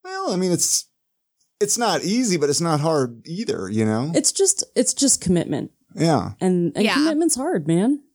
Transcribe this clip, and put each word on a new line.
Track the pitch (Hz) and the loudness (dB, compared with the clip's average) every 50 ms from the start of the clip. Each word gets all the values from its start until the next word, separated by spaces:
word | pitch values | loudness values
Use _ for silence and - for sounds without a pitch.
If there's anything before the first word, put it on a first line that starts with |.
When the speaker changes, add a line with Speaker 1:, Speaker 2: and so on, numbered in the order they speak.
| - | -12
Speaker 1:
well, | 370 381 381 381 320 | -10 -8 -6 -4 -2
I | 196 | 0
mean, | 180 185 185 | 0 0 0
it's, | 175 - - - - - - _ _ _ _ _ _ _ _ _ _ _ _ _ _ _ | 0 0 0 0 0 -2 -4 _ _ _ _ _ _ _ _ _ _ _ _ _ _ _
it's | 208 202 - 226 | -2 -2 0 0
not | 240 214 170 147 | 0 0 0 0
easy, | - 175 214 247 262 214 180 | 0 0 0 0 2 0 2
but | 160 147 143 | 2 2 0
it's | 139 147 | 0 0
not | 170 170 156 143 | 0 0 0 2
hard | 147 165 160 147 131 120 120 113 - | 2 2 2 2 0 -2 -6 -14 -12
either, | 151 165 190 233 - 123 80 95 92 | -10 -8 -6 -4 -4 -4 -4 -4 -2
you | 107 110 110 | 0 0 2
know? | 107 110 110 127 151 175 | 2 0 0 -2 0 0
Speaker 2:
It's | 294 - - | 0 0 0
just, | - - 392 381 - - - _ _ | 0 2 0 0 0 -2 -6 _ _
it's | - 262 - | 0 0 0
just | - - 277 262 - - | 0 0 0 0 0 0
commitment. | - 180 180 170 - - 151 - 156 156 _ _ _ _ - | 2 0 2 2 0 -2 -4 -6 -6 -8 _ _ _ _ -4
Speaker 1:
Yeah. | - 156 165 156 120 92 98 104 _ | 0 2 2 2 2 0 -4 -6 _
Speaker 2:
And, | - 185 185 175 175 160 - | 0 0 2 2 0 0 0
and | - 214 | 0 0
Speaker 3:
Yeah. | 220 | 2
Speaker 2:
commitment's | 185 - 302 320 311 302 339 320 - | 2 2 2 2 2 2 0 0 0
hard, | 247 269 339 359 208 143 | -2 -2 -2 -2 -2 0
man. | 156 165 175 202 247 294 285 _ _ | 0 2 2 2 2 0 -2 _ _